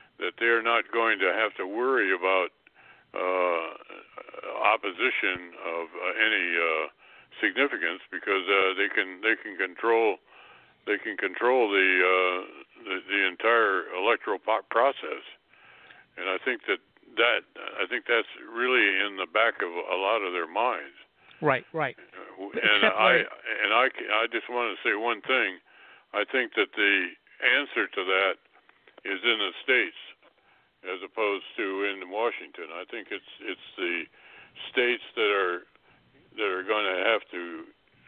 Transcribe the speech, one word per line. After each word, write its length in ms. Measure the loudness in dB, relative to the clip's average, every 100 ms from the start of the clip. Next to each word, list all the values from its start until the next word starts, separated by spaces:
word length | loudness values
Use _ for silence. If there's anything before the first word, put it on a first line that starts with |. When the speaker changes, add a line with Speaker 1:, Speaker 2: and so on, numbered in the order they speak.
| -20 -10
Speaker 1:
that 140 | -8 -2
they're 220 | 2 2
not 260 | 2 0 0
going 260 | 0 2 2
to 80 | 2
have 240 | 2 0 -2
to 60 | -6
worry 460 | -2 0 2 2
about, 340 | 0 2 2 0 _ _ _ -20 -20 _
uh, 560 | -6 -2 0 0 0 -4 -10 -16 -20 -20 -20 -18 -14 -10 0
opposition 880 | 2 2 0 -2 0 0 -2 -2 -8 -12
of, 320 | -6 -6 -6
uh, 200 | -6 -4 2
any, 280 | 2 2 0 0
uh, 280 | 2 0 -2 -8 -20 -20 -20 -4
significance 640 | -2 0 -2 0 -4 -6 -10
because, 380 | -8 0 0 4
uh, 240 | 4 4 2
they 80 | 0
can, 320 | 0 -4 -2
they 160 | -2 -2
can 240 | -4 -6
control, 560 | -6 -2 2 4 2 0 _ -20 -20 -20 _ _ -4
they 80 | -4
can 240 | -4 -4
control 480 | -6 0 2 4 4
the, 200 | 4 4 6
uh, 380 | 6 4 4 0 -6 -14 -20 -16 -8
the, 80 | -8
the 160 | -2 0 0
entire 640 | 0 2 4 4 2 -2
electoral 480 | -2 0 0 -2 -4
po-, 240 | -2 -2 0
process. 540 | 2 2 0 -6 -10 -12 -20 _ _ -20 -20 -20 -20 -20 -8
And 160 | -4
I 60 | -2
think 240 | -2 -4
that, 160 | -2 -4 _ _ _ 0
that, 240 | 2 2 -4 -14 -10 -6
I 80 | -4
think 220 | -4 0
that's 220 | 0 0 -8
really 640 | -12 -4 0 4 4 4
in 160 | -2 -4
the 80 | -2
back 320 | 2 2 0
of 80 | -4
a 300 | -6 -4 -2
lot 240 | 0 0
of 80 | -2
their 160 | -4 -4
minds. 480 | -2 -2 -2 -8 -18 -20 _ _ -4
Speaker 2:
Right, 240 | -2 -2 -2
right. 220 | -6 -6 -8
Speaker 1:
Uh, 320 | -18 -18 -18 -12
w-, 120 | -10
Speaker 2:
But 80 | 0
Speaker 1:
and 160 | 2 4
Speaker 2:
except 160 | 4 4
Speaker 1:
I, 80 |
Speaker 2:
Larry 220 | 6 4 2 -6 -8 -2
Speaker 1:
and 60 | 2
I 120 | 4 2
c-, 180 | 0 -2
I 120 | 0 0
just 160 | -4 -4
wanna 300 | -4 -4 -2
say 120 | -2 0
one 240 | 0 -2
thing. 380 | 0 0 0 -4 _ -20 -20 -20 _
I 100 | -4
think 300 | -2 0 0
that 180 | 0 0
the 200 | 2 4 4 2 -6 _ -2
answer 420 | 2 2 2 -2 -2
to 120 | -2
that 320 | 0 2 2 0 _ _ _ _ _ -14
is 160 | -8 -2
in 160 | 0 0
the 140 | -2 -4
states 380 | 0 2 2 -4 -18 -20 _ _ _ _ _ _ -10
as 140 | -8
opposed 400 | -8 -4 -2 -2 -6 -6
to 100 | -4 -2 -4
in 180 | -4 -8
Washington. 640 | -4 -2 -4 -12 -14 -14
I 120 | -12 -12
think 200 | -12 -10
it's, 220 | -12 -12 -14
it's 280 | -12 -12 -12 -6
the 320 | -4 -4 -6 _ -20 -20 -20 -16 -6
states 340 | 0 2 0 -4 0
that 140 | 2
are, 340 | 4 2 -2 -8 _ _ _ _ _ _ -4
that 100 | -2
are 160 | -2
gonna 380 | -2 0 0 0 2
have 100 | 0 -2
to, 80 | -10 -10 -10 -14 _ _ _